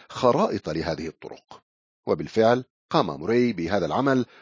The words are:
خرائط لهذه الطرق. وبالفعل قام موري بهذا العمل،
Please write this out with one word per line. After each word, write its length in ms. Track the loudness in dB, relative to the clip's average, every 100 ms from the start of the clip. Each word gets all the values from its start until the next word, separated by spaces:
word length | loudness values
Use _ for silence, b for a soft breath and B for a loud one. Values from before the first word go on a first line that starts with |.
| B
خرائط 600 | 0 2 2 0 -2 -4
لهذه 380 | -4 -4 -6 -8
الطرق. 560 | -12 -16 -18 -20 -20 _ _ _ _ -4
وبالفعل 580 | -2 -2 2 4 4 -2 _ -2
قام 160 | 0 0
موري 460 | -4 0 2 2
بهذا 340 | 0 -2 0 0
العمل، 400 | 0 2 0 -2 B